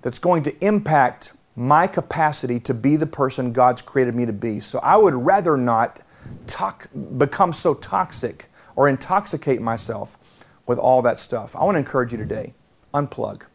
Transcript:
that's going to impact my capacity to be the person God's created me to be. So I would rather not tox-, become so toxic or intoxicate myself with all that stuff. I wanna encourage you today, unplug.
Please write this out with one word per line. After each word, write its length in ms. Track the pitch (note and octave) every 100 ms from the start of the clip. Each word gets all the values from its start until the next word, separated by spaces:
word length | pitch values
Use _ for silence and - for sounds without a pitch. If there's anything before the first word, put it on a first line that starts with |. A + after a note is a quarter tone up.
that's 160 | C3 A#2+
going 240 | E3+ F3
to 220 | D3 - G3
impact 680 | G#3 G3+ D3+ B2+ - - _ _ -
my 300 | B2 D3+ F#3
capacity 720 | F#3 E3 - D#3 C#3+ B2 A#2+
to 120 | A#2+
be 220 | B2 C3+ D3+
the 120 | D#3
person 440 | - C3+ - B2
God's 300 | A#2 B2+ B2
created 340 | - C#3 B2+ A#2+
me 100 | A#2+
to 80 |
be. 260 | G#2 A#2 G#2+
So 200 | - B2
I 180 | C3+ G3
would 160 | G#3 C3
rather 420 | C3+ G3 F3 C#3+
not 420 | B2 A#2 A#2 - _ _ - - -
tox-, 400 | - F#3+ - -
become 640 | - - C3 C#3+ - F#3
so 220 | D#3+ F3+
toxic 760 | C#3 - F#3+ F3+ - F#3+ - - _ - -
or 120 | C#3
intoxicate 760 | C3+ - G3 G3+ D3 - B2+
myself 840 | A2+ A2+ - A2 G#2 - _ - - _ -
with 120 | A#2+
all 240 | - B2+
that 160 | A#2+ -
stuff. 380 | - A#2 G#2+ -
I 80 |
wanna 160 | E3+ F#3
encourage 320 | C3 C3+ B2
you 80 | A#2
today, 340 | G#2+ A2 G#2 _ _ _ _
unplug. 500 | C#3+ C#3+ - G#2+ - -